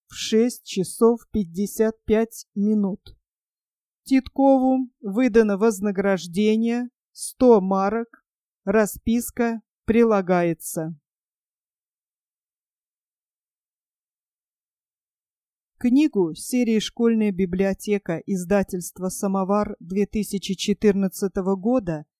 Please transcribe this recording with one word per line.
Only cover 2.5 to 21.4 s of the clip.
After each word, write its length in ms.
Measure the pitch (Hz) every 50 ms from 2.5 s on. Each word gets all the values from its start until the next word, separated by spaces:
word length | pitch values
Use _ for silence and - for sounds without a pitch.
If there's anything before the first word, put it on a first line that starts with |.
| -
минут. 640 | 202 202 214 214 214 202 190 180 - _ - - _ _ _ _ _ _ _ _ _ _ _ _ _ _ _ _ _ _
Титкову 880 | - 269 262 262 - - - 269 277 269 262 262 262 262 262 262 240 - _
выдано 600 | 294 202 190 226 262 247 202 226 226 208 202 185
вознаграждение 1300 | 214 233 214 190 196 214 196 185 196 202 196 180 160 180 165 190 214 214 214 220 226 226 233 240 247 247 - _ _ _
сто 500 | _ - - - - - 262 247 233 208
марок. 640 | 185 190 196 190 196 202 214 233 233 - _ _ _ _ _ _ _ _ _ _ -
Расписка 960 | 190 202 220 214 196 - - - 226 226 240 233 - - - 233 233 226 220 - _ _ _ _
прилагается. 1120 | - 220 233 233 226 220 196 185 170 185 175 175 170 165 - - - - 170 160 160 170 147 _ _ _ _ _ _ _ _ _ _ _ _ _ _ _ _ _ _ _ _ _ _ _ _ _ _ _ _ _ _ _ _ _ _ _ _ _ _ _ _ _ _ _ _ _ _ _ _ _ _ _ _ _ _ _ _ _ _ _ _ _ _ _ _ _ _ _ _ _ _ _ _ _ _ _ _ _ _ _ _ _ _ _ _ _ _ _ _ _ _ _ _ _ _ _ -
Книгу 560 | - 247 233 277 311 302 - 202 180 160 175
серии 460 | - - - - 247 247 220 220 214
"Школьная 520 | - - - - 233 233 226 220 214 208
библиотека" 840 | 196 170 190 180 180 185 196 196 190 - - 208 208 196 - - 165 160 -
издательства 840 | - 202 180 180 170 202 202 190 - - 180 170 - - - 180 185
"Самовар" 680 | - - - 196 190 196 190 180 202 208 208 208 202 -
две 280 | - 170 185 202 202 -
тысячи 480 | - 220 202 - - 196 - - 190
четырнадцатого 1000 | - - - 202 - - 208 190 196 196 185 - - 202 190 - 202